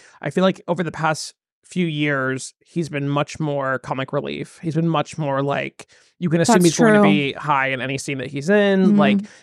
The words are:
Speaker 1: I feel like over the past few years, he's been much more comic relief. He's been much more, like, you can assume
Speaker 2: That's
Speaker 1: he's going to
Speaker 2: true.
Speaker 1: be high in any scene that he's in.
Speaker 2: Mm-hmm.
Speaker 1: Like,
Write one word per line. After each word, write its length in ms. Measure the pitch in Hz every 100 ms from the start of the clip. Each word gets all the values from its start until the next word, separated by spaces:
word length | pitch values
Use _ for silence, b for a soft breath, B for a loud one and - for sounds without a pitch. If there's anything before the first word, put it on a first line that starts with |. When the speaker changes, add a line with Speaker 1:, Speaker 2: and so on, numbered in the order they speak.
| B B
Speaker 1:
I 80 | 147
feel 140 | 180
like 180 | 190 185 -
over 160 | 170
the 80 | 165
past 420 | 147 156 156 - - _ _ _
few 220 | 185 170
years, 680 | 147 147 139 131 131 - -
he's 240 | _ 170 143
been 220 | 147 143
much 300 | 143 147 -
more 400 | 156 143 135 131
comic 340 | - 135 -
relief. 460 | 147 139 143 151 -
He's 140 | 170 151
been 140 | 165
much 280 | 156 143 -
more, 240 | 147 135
like, 460 | 139 139 135 - - b b -
you 100 | 170
can 100 | 170
assume 140 | 170 220
Speaker 2:
That's 40 | 175
Speaker 1:
he's 120 | -
going 160 | 226
to 60 | 208
Speaker 2:
true. 100 | 202
Speaker 1:
be 240 | 147 139
high 340 | - 147 139 135
in 120 | 131
any 160 | 131 135
scene 220 | - 135
that 80 | 120
he's 200 | 143 147
in. 400 | 208 202 190 190
Speaker 2:
Mm-hmm. 100 | 208
Speaker 1:
Like, 220 | 202 202 208 B